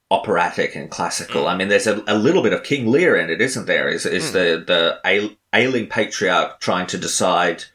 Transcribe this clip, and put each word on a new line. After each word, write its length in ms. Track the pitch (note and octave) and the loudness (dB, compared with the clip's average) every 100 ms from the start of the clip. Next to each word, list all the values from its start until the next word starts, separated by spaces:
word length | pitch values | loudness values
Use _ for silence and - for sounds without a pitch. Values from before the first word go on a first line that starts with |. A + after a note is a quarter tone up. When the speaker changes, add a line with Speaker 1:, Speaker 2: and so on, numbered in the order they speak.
| - | -2
Speaker 1:
operatic 640 | F#2+ G#2+ F2 F2 - - D2 | -2 0 0 0 -2 -4 -6
and 120 | D2 | -10
classical. 540 | - E2+ - - D2 | -6 -6 -6 -6 -2
Speaker 2:
Mm. 40 | D#2 | -2
Speaker 1:
I 80 | F#2 | -2
mean, 100 | G2 | 2
there's 200 | G2+ A2 | 2 2
a, 140 | G#2 G#2 | -2 0
a 100 | G#2+ | 2
little 240 | B2+ F3+ | 4 4
bit 100 | A2+ | 2
of 100 | F2+ | 0
King 240 | - C#3+ A2+ | -2 -2 2
Lear 280 | C#3+ E3+ F#2 | 4 4 2
in 120 | E2 | 0
it, 120 | E2 | 0
isn't 240 | B2 A2+ F2+ | 0 -2 -2
there? 240 | D#2+ C#2+ | 0 0
Is, 160 | E2 - | -2 -2
is 240 | F2 D#2+ | -2 -2
Speaker 3:
Mm. 40 | |
Speaker 1:
the, 300 | F#2 F2 E2 - | 0 2 0 0
the 340 | F2 E2+ - | 0 2 0
ail-, 320 | F#2 G2+ G#2 - _ | 0 0 -2 -8 _
ailing 340 | G#2+ C3 B2+ G#2 | 0 2 0 -2
patriarch 720 | A#2+ G#2 - F#2+ F2 D2 - | -4 -4 -2 0 0 0 -4
trying 260 | - F2+ F2+ | -4 -2 -4
to 100 | F2+ | -6
decide, 680 | E2+ - F#2+ F2 F2 E2 - | -4 0 2 2 0 -2 -10